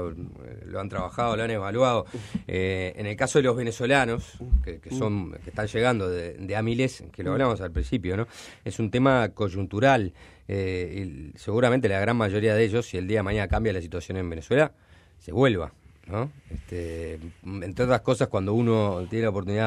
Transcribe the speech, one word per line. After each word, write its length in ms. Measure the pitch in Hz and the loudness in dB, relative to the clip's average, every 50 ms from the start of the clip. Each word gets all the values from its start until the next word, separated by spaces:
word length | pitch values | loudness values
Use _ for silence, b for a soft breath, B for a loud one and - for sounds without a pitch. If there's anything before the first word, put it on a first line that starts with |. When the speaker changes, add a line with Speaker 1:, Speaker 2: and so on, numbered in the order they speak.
| 90 85 | -2 -4
Speaker 1:
eh, 40 | 80 85 - - - - - 58 - - - | -6 -8 -12 -12 -12 -16 -16 -16 -16 -16 -14
lo 140 | 87 92 98 | -10 -8 -8
han 80 | 98 98 | -8 -6
trabajado, 480 | 101 98 92 87 - - 120 120 110 | -6 -6 -6 -6 -2 -2 0 0 0
lo 60 | 107 | 0
han 80 | 117 113 | 0 -2
evaluado. 560 | 113 104 98 98 104 120 131 127 120 107 92 B B 120 104 B B B B | -2 -2 -4 -2 2 4 4 4 4 2 0 B B -12 -12 B B B B
Eh, 460 | - 90 92 92 95 95 92 92 90 - | -2 -2 0 0 0 0 -2 -4 -6 -6
en 100 | - 107 | -6 -6
el 100 | 101 107 | -6 -2
caso 220 | - 131 131 - 156 | -2 -2 2 4 4
de 40 | 131 | 4
los 120 | 127 113 | 4 2
venezolanos, 840 | 127 120 117 110 - 123 120 139 139 127 117 117 117 - - - - 120 127 - - - | 0 -2 -4 -4 -2 0 2 4 4 4 2 0 -4 -6 -10 -14 -14 0 2 2 2 2
que, 140 | 92 82 80 | -2 -8 -12
que 120 | - - | -10 -8
son, 420 | 127 131 113 110 104 98 92 78 80 82 | -4 -2 0 0 0 -2 -4 -6 -10 -12
que 80 | - 87 | -14 -10
están 160 | - 104 107 | -6 -6 -4
llegando 420 | 101 - 110 120 127 123 107 95 92 | -2 0 2 2 4 2 2 0 -2
de, 260 | 90 87 85 104 - | -2 -2 -4 -6 -8
de 220 | - 98 95 98 | -10 -8 -4 -2
a 60 | 107 | -2
miles, 400 | 110 113 117 120 131 127 - - - - | 0 0 0 0 0 -2 -2 -8 -16 -16
que 100 | - - | -12 -6
lo 80 | 90 90 | -4 -2
Speaker 2:
Mm. 20 | |
Speaker 1:
hablamos 280 | 95 120 135 123 110 95 | 0 2 2 2 2 0
al 120 | 95 87 | -4 -4
principio, 440 | 82 80 - - 139 120 87 90 92 | -2 -2 -2 0 -2 -2 0 0 -2
¿no? 100 | 101 117 B B B B B B B B | -2 -2 B B B B B B B B
Es 140 | 107 - - | -8 -4 -2
un 120 | 113 101 | -2 0
tema 380 | - 123 131 139 131 127 113 98 | 2 4 6 6 6 6 4 2
coyuntural. 800 | - - 107 98 87 98 95 90 - 104 127 139 135 120 101 87 b b b b b b b | 0 -2 -4 -2 0 -2 -4 -2 0 2 4 4 4 4 2 -2 b b b b b b b
Eh, 560 | - 98 98 95 92 92 90 90 87 - 101 | -4 -4 -2 -2 -2 -2 -4 -4 -4 -6 -8
el, 300 | 98 - - - 80 71 - | -8 -8 -8 -10 -12 -14 -14
seguramente 520 | - - - 101 117 127 120 123 135 120 101 | -10 -6 -2 2 4 4 4 4 4 4 2
la 100 | 98 95 | 2 2
gran 160 | 101 110 120 | 2 2 2
mayoría 380 | 120 110 101 95 104 104 110 107 | 2 2 2 2 2 4 4 6
de 100 | 110 113 | 6 4
ellos, 220 | 107 101 120 117 | 4 2 0 -2
si 100 | - - | -2 -4
el 100 | 90 92 92 | -4 -2 0
día 100 | 107 110 | 0 0
de 40 | 98 | 2
mañana 240 | 95 104 107 98 - | 2 0 0 0 0
cambia 240 | - 107 113 110 | 0 2 2 0
la 80 | 92 92 | 0 -2
situación 340 | 85 85 92 87 - - 95 95 | -4 -6 -8 -8 -6 -4 -4 -4
en 120 | 90 85 | -4 -4
Venezuela, 420 | 82 80 - - 120 139 156 147 b b b b b b b b b b | -6 -8 0 2 4 4 4 2 b b b b b b b b b b
se 140 | - - | -14 -4
vuelva, 400 | 80 120 131 131 - 87 78 73 - _ _ - - _ - | 2 4 4 4 4 2 -2 -6 -10 _ _ -20 -20 _ -12
¿no? 240 | - 95 110 127 147 143 - _ - | -8 -4 -4 -4 -6 -8 -16 _ -12
Este, 680 | 85 76 - - 87 87 85 82 82 82 82 80 80 78 82 85 - - - | -12 -12 -10 -8 -8 -6 -6 -6 -6 -6 -8 -8 -8 -10 -12 -14 -16 -14 -12
entre 400 | 90 95 101 87 101 92 - 123 | -10 -8 -6 -8 -8 -2 -2 2
otras 160 | 123 127 123 | 4 4 2
cosas, 260 | - - 127 - 135 - | 4 0 2 2 2 0
cuando 260 | - 101 95 98 107 | 2 0 2 2 2
uno 520 | 117 120 117 113 110 104 101 92 87 90 85 | 4 4 4 4 4 4 2 0 -2 -4 -4
tiene 140 | - 113 113 | -2 0 0
la 60 | 110 | 0
oportunidad 340 | 92 101 92 95 101 107 110 | 0 0 -2 0 0 2 2